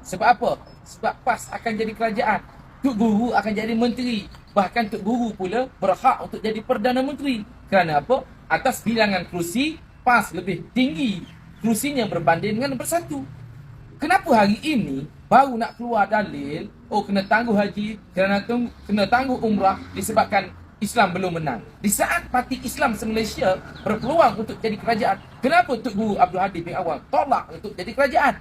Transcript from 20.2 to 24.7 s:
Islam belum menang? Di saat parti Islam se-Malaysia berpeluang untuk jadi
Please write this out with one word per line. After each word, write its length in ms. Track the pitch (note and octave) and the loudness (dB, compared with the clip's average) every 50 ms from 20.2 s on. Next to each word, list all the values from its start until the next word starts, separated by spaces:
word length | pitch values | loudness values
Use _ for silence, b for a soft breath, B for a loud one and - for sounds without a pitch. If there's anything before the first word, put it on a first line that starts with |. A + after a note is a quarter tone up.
| G3 - - G3 F#3+ F3+ - - - - - - | 2 4 2 0 0 0 -12 -16 -20 -20 -10 -8
Islam 320 | - G3+ - A#3+ G#3+ F#3 | -8 -2 4 4 4 4
belum 240 | F3 F#3 F#3+ F3+ E3+ | 4 0 -2 -2 -2
menang? 240 | E3 D#3+ D3+ B2 G#2+ - - - - - | -2 -2 -4 -4 -4 -8 -14 -16 -4 -2
Di 80 | G#3 | -2
saat 400 | G3+ - - - E4+ E4+ - - | 2 2 0 0 0 -2 -2 -2
parti 320 | - B3 A#3+ - C4 B3+ - | -2 -2 -2 -2 -6 -6 -6
Islam 320 | A#3+ - - D4 C4 A3 | -8 -4 0 0 0 0
se-Malaysia 640 | - - A3 A3 A3+ A3 G#3+ - - B3 F#3+ F#3 F#3 - - - - - | -2 -4 -4 -2 -2 -2 -2 -4 0 0 0 0 0 -4 -14 -16 -10 -4
berpeluang 560 | F#3+ G#3+ G#3+ - A#3+ D4+ E4+ D#4 B3+ G3+ G#3+ | -4 -4 -2 -2 0 4 4 4 4 4 0
untuk 160 | A3+ - - - - | -8 -8 -8 -6 -4
jadi 160 | A3+ | -4